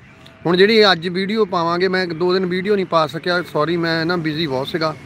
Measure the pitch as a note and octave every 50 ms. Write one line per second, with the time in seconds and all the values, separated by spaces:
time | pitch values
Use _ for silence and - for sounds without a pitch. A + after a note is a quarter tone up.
0 | - - - - - - - - - D#3+ F3+ F3+ G3 G#3+ A3+ G#3+ G#3 G3 F3+ E3
1 | E3 F#3 F3 F#3+ G3 F#3 A3 A3 G#3 F3+ F#3 F3 E3 E3 F3 F3 F#3 F#3+ F3+ F#3
2 | F#3 E3+ E3 D#3 F3+ F3+ F#3 F#3+ F#3+ F3 F3+ F#3+ F#3 G#3 G#3 G3 F3+ - E3+ E3
3 | D#3 C3+ D3 E3 - F3+ F3 F3+ D#3+ - - D3+ D3+ D#3+ F3 E3+ E3+ E3 E3 E3
4 | D#3+ E3+ F3+ F3 D#3 D#3 D3 D#3 E3+ C#3 C3 B2+ C#3 - - D#3+ D#3+ D#3 D3+ -
5 | -